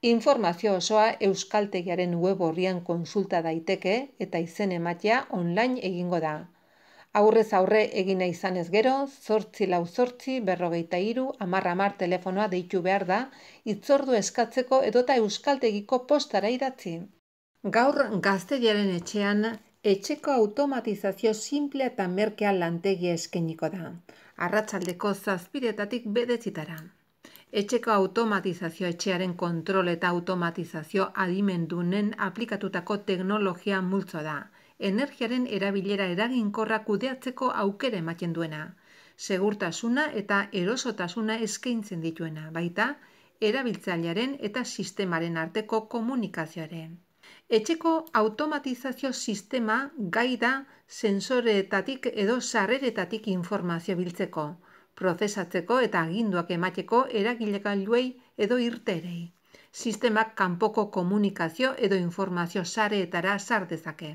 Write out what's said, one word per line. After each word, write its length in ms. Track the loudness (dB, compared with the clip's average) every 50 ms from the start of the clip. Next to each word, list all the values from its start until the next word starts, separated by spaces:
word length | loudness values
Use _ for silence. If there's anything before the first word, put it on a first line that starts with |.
| 4
Informazio 680 | 4 4 4 6 4 4 6 4 2 0 2 2 2 2
osoa 420 | 2 2 4 4 6 6 6 4 2
Euskaltegiaren 920 | 2 2 2 2 -2 0 2 0 0 2 -2 -4 -2 -2 0 0 2 2 2
web 240 | 2 2 2 2 2
orrian 380 | 2 0 2 2 0 0 0 -2
kontsulta 640 | -2 -2 -2 -2 -2 -2 -2 -2 0 2 0 0 0
daiteke 540 | 0 -2 -2 0 -2 -2 0 2 0 0 0 0 -6 -8 _
eta 200 | -8 -4 -2 -4
izen 300 | -4 -4 -4 -2 -2 -2 0
ematea 460 | -2 -2 -2 -4 0 2 2 2 2 2 -2 -4
online 440 | -2 -2 0 2 2 2 2 0 -2 -2 -4
egingo 320 | -4 -2 -2 0 0 0
da. 100 | 0 0 -4 -4 -8 -14 _ _ _ _ _ _ _ _ -20 -20 -20 _ _ 6
Aurrez 300 | 6 8 8 6 4 4 4
aurre 300 | 4 4 6 6 6 4 4 2 0
egin 220 | 0 2 2 2 2
nahi 100 | 0 0
izanez 380 | -2 -2 -2 -2 -2 -2 2
gero, 240 | 4 4 6 6 4 2 0
zortzi 600 | -4 -6 -14 -2 2 2 2 2 -2 -2 -2 0
lau 160 | 2 2 2 0
zortzi, 520 | 0 0 0 0 0 0 -8 -6 -4 -4 -2
berrogeita 560 | 0 0 0 0 0 0 0 0 -2 0 0
hiru, 300 | 0 0 0 0 -2 -2 -4 -4 -6
hamar 300 | -4 0 0 2 2 2
hamar 300 | 2 2 2 2 2 0
telefonoa 480 | 0 0 0 0 -2 -2 -2 0 0 0
deitu 320 | 0 -4 -4 -2 -2 0
behar 240 | 2 2 2 2 2
da, 140 | 2 0 0 0 -4 -10 -20 -20 -20 -20 -14 _
hitzordua 520 | -6 -6 -6 2 2 2 4 4 4 2
eskatzeko 640 | 2 2 0 0 0 -2 0 0 -2 0 4 4 4 4 6
edota 280 | 4 4 4 4 4 4
Euskaltegiko 760 | 2 2 -2 -2 0 0 0 2 2 0 0 0 -2 0 -2 -2 2
postara 420 | 2 2 2 2 0 -2 0 2 2
idatzi. 460 | 0 0 -2 -4 -4 -6 -8 -8 -8 -8 -10 -12 _ _ _ _ _ _ _ _ _ _ _
Gaur 340 | 2 4 6 6 6 6 4 2 2 2 0 2 2
Gaztediaren 680 | 2 2 0 -2 -2 2 4 4 4 4 4 2 2
etxean 480 | 0 -4 -4 -2 0 2 2 2 2 2 0 -2 -6 -14 _ _ _ _
etxeko 480 | 2 2 2 2 -6 -6 -4 0 0 4
automatizazio 1000 | 4 4 2 2 0 0 0 0 -2 -2 -2 -4 0 -2 -2 -2 2 2 2 2
sinplea 560 | 2 -4 -4 -2 -2 -2 -2 0 0 -2 -2 0
eta 160 | -2 -2 -2
merkea 460 | 2 2 0 0 0 0 2 2 2
lantegia 600 | 2 2 0 -2 0 0 0 0 2 2 0 0 0
eskainiko 480 | -2 -4 -4 -2 -2 -2 -2 -2 -4 -4
da. 240 | -4 -4 -10 -10 -12 -14 -18 -20 -20 -20 -20 -20 _ -6
Arratsaldeko 720 | -4 0 0 0 0 0 -6 -6 -4 -4 -6 -2 -2 -2 -2
zazpiretatik 960 | -2 -2 -4 -4 -4 -4 -8 _ -4 -2 -2 -2 -2 -4 -4 -4 -6 -4 -2
bederatzitara. 680 | -2 -2 0 0 -2 -2 -2 -6 -6 -6 -8 -8 -10 -14 -14 -18 _ _ _ _ _ _ _ -20 -20 -20 -20 _
Etxeko 400 | -4 -4 -2 0 0 0 2 4
automatizazio 960 | 4 4 4 2 2 0 0 2 2 0 0 -2 -4 -2 -4 -6 -4 -2 -4
etxearen 460 | -4 -2 -2 -2 -2 0 0 0 -2 -2
kontrol 540 | -2 -2 -2 -2 -2 -2 2 2 2 4 2
eta 200 | 0 2 2 0 0
automatizazio 920 | 0 0 -2 -2 0 0 -2 -2 -4 -8 -8 -8 -10 -10 -2 0 0 0 0 0 -2 -2
adimendunen 880 | 0 0 2 2 2 2 0 -2 -2 -2 -2 0 0 2 2 0 0 -2 -2 -4
aplikatutako 720 | -4 -4 -4 -6 -4 -4 -4 -4 -4 -4 -4 -4 -2 -4 -4 -2 -2
teknologia 720 | -2 0 0 0 0 2 2 0 -2 -2 -2 -2 0 0 0
multzo 400 | 0 0 0 -2 -2 -8 -8 -6
da. 140 | -6 -6 -8 -10 -12 _ -20 -20 _ _ _
Energiaren 720 | -2 0 0 0 0 -2 -4 -6 -4 -2 0 -2 -2 -2
erabilera 560 | -2 -2 -2 0 0 -2 0 0 0 0 0 0 0
eraginkorra 640 | 0 0 0 0 0 0 0 0 -2 0 0 0 -2 0
kudeatzeko 680 | 0 0 0 0 -2 -6 -4 -8 -8 -6 -2 -2 -2
aukera 480 | 0 0 0 0 -2 -2 -4 -2 -2 -2
ematen 340 | -4 -4 -4 -4 -4 -4 -2
duena. 300 | -2 -4 -4 -4 -8 -10 -12 -14 _ _ _ -20 -20 -20 -20 _
Segurtasuna 880 | _ -6 -2 0 2 2 2 0 0 -4 -4 -4 -4 -2 0 0 0 0 -2 -2 -6 -2
eta 160 | 0 0 0 0 0 -2
erosotasuna 880 | -2 0 0 0 -2 -2 -6 -4 -4 -4 -4 -4 -4 -2 -2 -2 -2 -2 -4
eskaintzen 580 | -6 -6 -4 -2 -2 -2 -2 -4 -6 -4 -4
dituena, 400 | -4 -4 -4 -8 -8 -8 -8 -10 -8 -6
baita 340 | -4 -4 -2 0 0 -2 -2 -2 -8 -14 -20 -20 -20 _ _ _ _
erabiltzailearen 960 | 0 0 0 2 0 -2 -4 -4 -4 -4 -2 -2 -2 -2 0 -2 -2 -2 -4 -4
eta 240 | -6 -6 -4 -4 -6
sistemaren 720 | -6 -6 -8 -8 -8 -4 -4 -2 0 0 0 0 0 -2
arteko 480 | -2 -4 -2 -4 -6 -4 0 -2 -2 -2 -2
komunikazioa 840 | -6 -4 -4 -2 -2 -2 -2 -4 -4 -6 -8 -6 -6 -10 -10 -10
ere. 160 | -10 -12 -12 -12 -16 -18 _ _ _ _ _ -20 -20 -20 _ _
Etxeko 480 | 2 2 2 2 -2 0 2 2 2 2 0 0 2
automatizazio 960 | 2 2 2 2 -2 -2 -2 -2 -4 -4 -4 -6 -4 -6 -8 -6 -4 -4 -4 -4
sistema 720 | -4 -4 -4 -4 -4 -4 -4 -2 -2 0 2 0 0 0 -4 -6 -6 -6 -2 0
gai 200 | 2 2 2 0
da 180 | 0 2 0 0 0 -4 -10 -20 -20 _
sensoreetatik 1300 | _ -14 -2 0 0 0 0 0 0 0 2 4 4 4 2 2 2 0 -2 -2 -2 -6 -4 -4 -4 -2
edo 260 | 0 0 2 2 0
sarreretatik 840 | -2 0 0 0 2 2 2 2 2 0 0 -2 -4 -4 -4 -6 -2 -2
informazio 680 | -2 -2 -2 -2 -2 -2 0 0 -2 -2 -2 -2 -2
biltzeko, 520 | -2 -2 -4 -2 -4 -4 -4 -2 -6 -6 -6 -6 -12 _ -20 -20 -20 _ _ _ -2
prozesatzeko 760 | 0 0 0 2 -2 -2 -2 -4 -6 -2 -2 -4 0 2 2 2
eta 200 | 2 2 2 0 0
aginduak 480 | 0 0 0 0 0 0 0 0 0
emateko 540 | -2 0 0 -2 -2 -4 -4 2 2 2 2 2 0 0
eragilekailuei 840 | 0 0 0 -2 -2 -2 -2 -2 -2 -2 -2 -2 0 2 2 2 2 0 -6 -10 _ _ _
edo 220 | -2 0 0 2 2
irteerei. 720 | 0 0 -2 -4 -4 -4 -4 -4 -4 -6 -8 -8 -10 -12 _ _ _ _ _ -20 -20 _ _
Sistemak 600 | -6 -4 -4 -4 0 0 2 4 4 2 0 0
kanpoko 540 | -2 0 0 2 2 0 2 2 2 -2 0
komunikazio 800 | 0 -2 0 2 2 4 2 2 2 0 -4 -4 -2 0 0 0 0 2
edo 180 | 0 2 2
informazio 680 | 2 0 0 -2 -2 -4 -2 -2 -2 -4 -2 -2 -4 -4
sareetara 720 | -4 -2 0 0 2 2 0 -2 0 -2 -2 0 0 -2 -2
sar 280 | -2 0 -2 -2 0 -2
dezake. 420 | -8 -8 -8 -10 -12 -12 -12 -12 -12